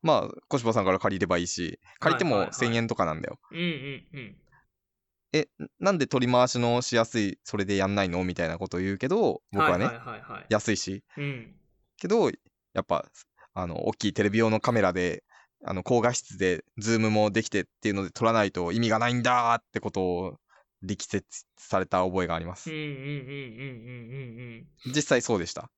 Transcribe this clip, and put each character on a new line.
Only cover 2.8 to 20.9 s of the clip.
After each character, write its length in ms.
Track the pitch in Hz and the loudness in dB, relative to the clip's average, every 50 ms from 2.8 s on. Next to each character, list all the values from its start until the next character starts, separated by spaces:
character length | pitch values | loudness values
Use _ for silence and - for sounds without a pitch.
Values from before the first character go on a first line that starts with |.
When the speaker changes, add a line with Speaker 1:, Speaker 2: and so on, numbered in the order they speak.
| 117 113 | 0 0
Speaker 1:
と 60 | 113 | 0
か 120 | - 95 | 0 0
な 80 | 82 78 | -2 0
ん 80 | 80 - | -4 -6
だ 40 | - | -10
よ。 120 | - - _ _ | -10 -12 _ _
Speaker 2:
う 40 | - | -8
ん 20 | 165 | -6
う 40 | |
ん 440 | 175 175 165 139 127 143 139 - - _ - | -4 -4 -4 -6 -8 -12 -12 -14 -16 _ -16
う 40 | 143 | -16
ん。 160 | 123 101 98 _ _ _ _ _ _ _ _ _ _ _ _ _ _ _ _ _ _ _ - | -16 -16 -18 _ _ _ _ _ _ _ _ _ _ _ _ _ _ _ _ _ _ _ 0
Speaker 1:
え、 140 | 151 147 - _ _ - - _ _ | 0 0 0 _ _ -16 -16 _ _
な 140 | 180 185 196 | 2 2 2
ん 40 | 170 | 2
で 80 | 135 | 0
取 220 | - - 131 127 123 | 0 2 0 2 4
り 40 | |
回 160 | 127 123 123 123 | 6 6 6 4
し 120 | - 123 | 4 2
の 240 | 120 120 120 120 123 | 2 2 2 2 0
し 120 | - - | 2 2
や 100 | 117 113 | 2 2
す 140 | - - 117 | 2 2 0
い、 200 | 104 98 - _ _ | 0 0 -2 _ _
そ 140 | - - 104 | -8 -4 -2
れ 80 | 98 | 0
で 100 | 95 101 | 0 2
や 120 | 98 95 95 | 2 2 2
ん 80 | 101 | 2
な 80 | 101 98 | 0 0
い 60 | 92 | 0
の？ 140 | 87 90 92 | 0 -2 -2
み 120 | 90 90 | -2 -2
た 100 | - 87 | -2 -2
い 40 | 82 | -2
な 100 | 85 82 | -2 -4
こ 80 | 95 92 | -6 -6
と 100 | - 87 | -4 -4
を 20 | |
言 120 | 92 95 98 | -2 -2 -2
う 40 | 98 | -2
け 80 | - 135 | -2 0
ど、 340 | 175 220 220 139 82 - _ _ | 0 2 2 2 0 -2 _ _
僕 120 | - 101 156 | -2 0 2
は 160 | 156 87 87 | 2 2 2
ね、 60 | 104 | 0
Speaker 2:
は 80 | 127 117 | -2 -4
い 20 | |
は 60 | 117 | -6
い 40 | - | -14
は 120 | 123 113 110 | -14 -16 -16
い 40 | |
は 180 | - - 117 95 | -14 -14 -16 -16
い。 40 | - - | -4 0
Speaker 1:
安 240 | 110 107 - - 107 | 0 0 2 0 -2
い 40 | 95 | -2
し。 260 | - - 95 101 _ _ _ - | -2 -6 -8 -8 _ _ _ -8
Speaker 2:
う 40 | |
ん。 340 | 143 143 139 123 113 - - _ _ _ _ _ _ _ _ _ | -8 -8 -8 -10 -12 -18 -20 _ _ _ _ _ _ _ _ _
Speaker 1:
け 100 | - 170 | -2 2
ど、 220 | 202 233 196 127 | 2 4 4 2
や 60 | - - _ _ _ _ _ _ _ - | 0 -2 _ _ _ _ _ _ _ -4
っ 40 | 95 | -2
ぱ、 200 | _ 87 - - - _ - - _ _ _ - _ _ | _ 0 -2 -2 -6 _ -20 -20 _ _ _ -20 _ _
あ 120 | - 92 87 | -6 -6 -6
の、 200 | 80 80 80 - | -4 -4 -4 -4
大 60 | 110 | -4
き 160 | _ - 104 | _ -2 -2
い 40 | 90 | 0
テ 100 | - 104 | 2 0
レ 60 | 104 | 2
ビ 80 | 98 110 | 4 4
用 120 | 113 110 | 4 4
の 80 | 110 110 | 2 2
カ 120 | - - | 0 2
メ 100 | 120 117 | 2 4
ラ 120 | 98 92 87 | 4 4 2
で、 300 | 92 90 90 82 - _ _ _ - - _ _ _ - | 2 0 0 -2 -4 _ _ _ -20 -20 _ _ _ -8
あ 100 | - 95 | -6 -6
の、 80 | 92 | -4
高 200 | 90 - 131 120 | 0 2 2 2
画 120 | 110 120 120 | 4 2 0
質 240 | - - - - 95 | -2 -8 -8 -6 -2
で、 260 | 98 92 90 80 - _ _ - | 0 0 0 0 -4 _ _ -6
ズ 200 | 104 113 113 113 | -2 0 2 2
ー 20 | |
ム 100 | 110 110 | 4 4
も 220 | 107 107 107 107 | 4 4 4 4
で 100 | 98 113 | 2 0
き 80 | 110 - | -2 0
て 120 | - 104 | 0 -2
っ 40 | 87 _ _ _ | -2 _ _ _
て 80 | - 110 | -2 0
い 20 | |
う 40 | 101 | 0
の 80 | 101 98 | 0 -2
で 80 | 90 | -4
撮 120 | - - 113 | -4 2 2
ら 80 | 113 113 | 4 4
な 100 | 113 104 | 4 2
い 80 | 98 | 2
と 200 | - - 87 85 | 0 -2 -2 -2
意 80 | 87 113 | 0 0
味 80 | 117 113 | 2 2
が 100 | 110 110 | 2 2
な 100 | 117 120 | 2 2
い 40 | 120 | 0
ん 100 | 123 117 | 2 2
だ 320 | 123 123 123 120 117 117 | 4 4 4 4 4 2
っ 80 | 117 _ _ | 2 _ _
て 80 | _ 113 | _ -6
こ 100 | - 107 | -6 -4
と 120 | - 98 95 | -2 -2 -2
を 340 | 90 90 87 92 92 - - _ _ _ _ _ _ _ _ - | 0 -2 -2 -4 -8 -10 -14 _ _ _ _ _ _ _ _ -8
力 220 | 92 | -8